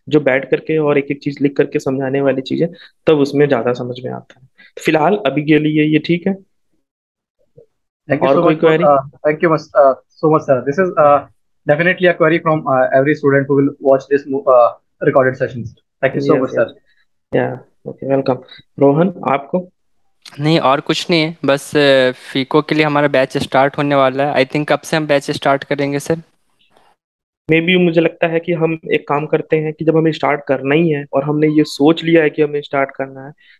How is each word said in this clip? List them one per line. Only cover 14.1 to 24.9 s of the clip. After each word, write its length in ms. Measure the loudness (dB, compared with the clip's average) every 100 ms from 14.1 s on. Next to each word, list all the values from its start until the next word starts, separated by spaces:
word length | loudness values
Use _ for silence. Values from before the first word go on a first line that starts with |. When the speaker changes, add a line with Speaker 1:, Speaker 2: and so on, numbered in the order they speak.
Speaker 2:
this, 140 | -4 -2
uh, 360 | -4 2 4 4 0 _ -4 0
recorded 260 | 2 0
sessions। 340 | -2 -6 -8 -14 -16 _ -4
Thank 120 | -4 -2
you 100 | 0
so 80 |
Speaker 1:
Yes, 80 | 0
Speaker 2:
much, 160 | 0 -2
Speaker 1:
yes। 80 | -4
Speaker 2:
sir। 60 | -6 _ _ _ _ -6 -4
Speaker 1:
Yeah, 200 | -4 -6 -16 _ -16
okay, 240 | -10 -4
welcome। 240 | -2 -2 -4 -6 -20 _ 0
रोहन, 360 | 2 2 0 -2 -4
आपको? 380 | -4 -4 -8 -8 _ _ _ _ _ -20 -4
Speaker 3:
नहीं, 200 | 0 2
और 200 | 2 0
कुछ 300 | -2 -4 0
नहीं 120 | 0
है, 140 | 0 -4
बस, 320 | -2 -2 -2 0
अ, 340 | 4 4 2
फीको 520 | -2 -8 -6 0 0
के 120 | 0
लिए 100 | 0
हमारा 240 | 2 2 2
बैच 300 | 0 0 -4
स्टार्ट 400 | -2 0 0 0
होने 160 | -2
वाला 380 | 2 0 0 -2
है। 140 | 0 -2
I 40 |
think 180 | -2 -2
कब 120 | -4
से 160 | -2